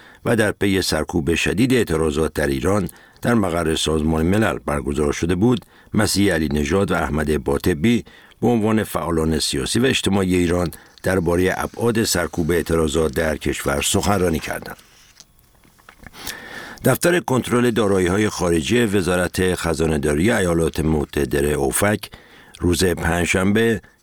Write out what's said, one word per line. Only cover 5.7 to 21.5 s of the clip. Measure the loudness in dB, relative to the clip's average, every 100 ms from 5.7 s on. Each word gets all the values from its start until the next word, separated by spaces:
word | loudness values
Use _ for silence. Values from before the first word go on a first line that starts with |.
| -20 -6
مسیح | -2 0 2 2
علی | 2 0
نژاد | 0 0 0 0
و |
احمد | -2 -2 -2 0 -2
باطبی | -2 -2 0 0 2 0 -2 -16 -20 -4
به | 0
عنوان | 2 2 0
فعالان | 0 -4 -2 0 0 0
سیاسی | -2 -4 -2 0
و | 2
اجتماعی | 0 0 0 2 2
ایران | 2 0 -2 -6 -18 -8
دربارهٔ | -2 0 2 2 2 0
ابعاد | -6 -2 -2 0
سرکوب | 0 -2 -2 -2 0
اعتراضات | 0 0 0 2 0 0
در | 0 -2 -2
کشور | -4 -4 -2 -2
سخنرانی | 0 0 2 2 2 0
کردند. | -4 -10 -12 -16 -20 _ -20 -20 -20 _ _ _ _ _ -20 -20 -20 -14 -12 -12 -14 -16 -16 -4
دفتر | -2 0 2 0
کنترل | 0 -2 0 2 2
دارایی‌های | 2 2 2 2 2 0
خارجی | 0 0 0 2 0
وزارت | 2 0 2 0 0 0 0
خزانه‌داری | 0 -2 0 0 0 0 2 2
ایالات | 2 0 0 0 0
متحده | 0 0 -2 -2 -2 0
اوفک | 0